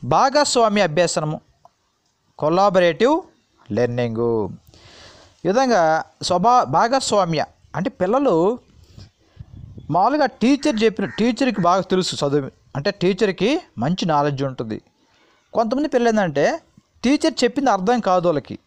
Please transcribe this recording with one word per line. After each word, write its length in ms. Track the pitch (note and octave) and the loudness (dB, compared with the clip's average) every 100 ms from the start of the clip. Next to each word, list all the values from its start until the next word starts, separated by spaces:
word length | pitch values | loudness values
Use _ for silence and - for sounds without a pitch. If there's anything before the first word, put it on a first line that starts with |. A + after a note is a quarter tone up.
భాగస్వామ్య 800 | B2 D#3 B3 C#4 C#4+ B3+ A3+ G#3 | 2 2 4 2 0 2 2 2
అభ్యాసనము, 580 | F#3 D3+ E3+ - D3+ D#3 _ _ _ _ _ _ _ _ _ - | 0 2 0 0 -4 -6 _ _ _ _ _ _ _ _ _ -6
కొలాబరేటివ్ 800 | D3 E3+ G3+ F#3+ F3 D#3 A#3 D#4+ - _ _ _ _ | -2 2 2 4 2 2 2 2 -4 _ _ _ _
లెర్నింగ్. 760 | G#2 A#2+ A#2+ A#2+ A2 A#2+ A2+ G2 - _ - - - - - - _ - | -2 -2 0 -4 -2 -2 0 -2 -8 _ -20 -20 -20 -20 -20 -20 _ -2
ఈ 20 | |
విధంగా 560 | G#3 C4 A3 D#3+ D#3+ - _ | 0 2 2 2 0 -4 _
స్వభా-, 420 | - F3+ G3+ B3 F3 | -4 0 2 2 2
భాగస్వామ్య 800 | D#3 A3+ C4+ - G#3 F3+ D#3 - _ _ - | 0 0 0 0 0 0 -2 -6 _ _ -6
అంటే 140 | F#3 | -6
పిల్లలు 720 | - F#3 A#3+ C#4+ E3 F3+ A#3+ _ _ - - - _ _ _ - - - - - | -4 -2 0 2 2 0 -2 _ _ -20 -20 -20 _ _ _ -20 -20 -20 -20 -4
మామూలుగా 340 | D#3+ G#3 D4 C#4 | 0 2 2 -2
టీచర్ 580 | - A3+ C#4+ D4+ A3+ | 0 0 2 0 0
చెప్పిన, 220 | A3 G3+ G3 | 0 0 -8
టీచర్కి 560 | - A3 A#3 C4 G#3+ | -2 -2 0 -2 0
బాగా 200 | E3+ F#3 | 2 2
తెలుసు 340 | F3+ F#3 F3+ - | 0 -2 -2 -4
చదువు, 360 | C#3+ D3 C3+ - _ - | -2 -2 -4 -12 _ -6
అంటే 160 | C#3+ | -6
టీచర్కి 680 | F#3+ F3 G3 G#3+ F#3 G3+ D#4 - - | -2 -2 0 -2 0 0 -2 -6 -6
మంచి 280 | A#2+ F#3 F3 | -4 -2 0
నాలెడ్జ్ 380 | D3+ D3 C#3 | 0 0 -2
ఉంటుంది. 380 | C#3 C3 A#2 G#2 _ _ _ _ _ _ _ | -6 -6 -8 -8 _ _ _ _ _ _ _
కొంతమంది 340 | - A3+ B3+ D4+ | -4 -2 -2 -2
పిల్లలు 220 | C4 A#3 | 0 0
ఏంటంటే 500 | A3 F#3 C#3 E3+ D#4+ _ _ _ _ | 0 0 0 0 -2 _ _ _ _
టీచర్ 400 | A#3 D4 D#4+ - | 0 2 0 0
చెప్పింది 280 | A#3+ - C4+ | -2 0 0
అర్థం 280 | G3+ F#3 B3 | 0 0 0
కాదు 280 | G3 F#3 F3 | 2 0 2
వాళ్ళకి 320 | D3+ - - | -2 -4 -16